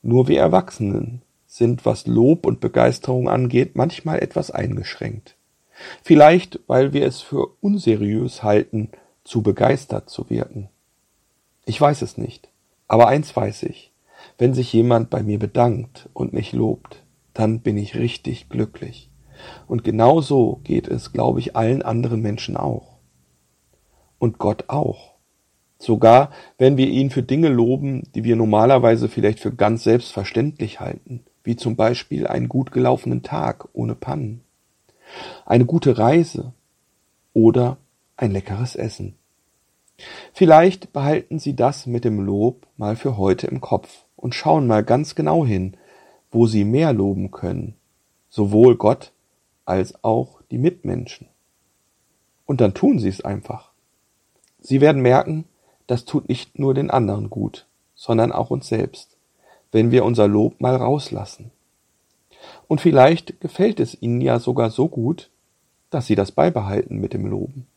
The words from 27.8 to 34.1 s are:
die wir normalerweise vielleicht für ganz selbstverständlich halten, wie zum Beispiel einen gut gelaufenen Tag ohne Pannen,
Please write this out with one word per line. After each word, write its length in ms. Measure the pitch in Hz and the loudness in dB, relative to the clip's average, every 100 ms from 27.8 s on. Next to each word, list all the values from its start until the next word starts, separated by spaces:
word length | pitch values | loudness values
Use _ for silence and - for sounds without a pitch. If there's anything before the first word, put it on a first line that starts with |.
| 139 127 - | -4 -8 -8
die 100 | 110 | -6
wir 120 | 113 113 | 0 0
normalerweise 720 | 110 104 117 135 120 113 117 | 2 4 6 6 4 2 -2
vielleicht 300 | - 101 110 | 0 -2 -2
für 120 | 107 | -8
ganz 320 | 120 104 113 | -2 0 0
selbstverständlich 960 | - 120 - - 101 117 143 151 107 - | 2 0 0 -10 -6 -4 -4 -6 -10 -10
halten, 440 | - - - 123 _ _ | -12 -12 -14 -18 _ _
wie 120 | 117 117 | -8 -6
zum 200 | 117 110 | -4 0
Beispiel 520 | 110 123 - - - | 0 0 -6 -8 -4
einen 220 | 127 120 | -4 -2
gut 220 | 135 131 | -4 -4
gelaufenen 520 | 127 123 127 127 123 | 0 0 0 -2 -8
Tag 460 | 123 151 120 - - | -6 -6 -6 -6 -14
ohne 220 | 120 113 117 | -8 -8 -8
Pannen, 460 | - | -10